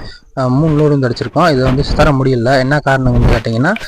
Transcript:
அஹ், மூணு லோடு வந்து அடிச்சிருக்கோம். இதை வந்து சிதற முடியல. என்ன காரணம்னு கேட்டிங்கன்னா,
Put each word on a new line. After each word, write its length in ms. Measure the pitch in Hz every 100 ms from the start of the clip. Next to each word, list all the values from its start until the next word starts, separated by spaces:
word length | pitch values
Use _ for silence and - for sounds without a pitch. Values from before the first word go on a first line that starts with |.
| - - - -
அஹ், 140 | 127
மூணு 240 | 127 160
லோடு 160 | 147 151
வந்து 180 | 143 127
அடிச்சிருக்கோம். 420 | - 117 143 175
இதை 140 | 131
வந்து 200 | 131 131
சிதற 280 | 147 - 151
முடியல. 460 | 135 131 127 117 139
என்ன 200 | 127 147
காரணம்னு 520 | 139 135 127 120 117
கேட்டிங்கன்னா, 440 | 117 117 113 151 214